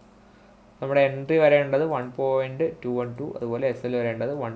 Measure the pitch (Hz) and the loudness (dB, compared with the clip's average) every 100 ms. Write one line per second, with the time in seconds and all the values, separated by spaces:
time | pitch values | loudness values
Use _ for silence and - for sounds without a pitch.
0 | - - - - - - - - 139 139 | -20 -20 -20 -20 -20 -20 -20 -8 0 4
1 | 139 135 139 160 151 147 139 135 160 135 | 2 0 0 4 6 6 4 0 0 -2
2 | 123 123 135 131 131 131 160 - 123 123 | -4 -2 0 0 -2 -2 -4 -4 -4 -4
3 | 123 117 147 - 120 117 135 120 123 123 | -4 -6 -8 -6 -6 -2 -2 -2 -4 -2
4 | 117 113 117 147 117 | -2 -2 -4 -4 -6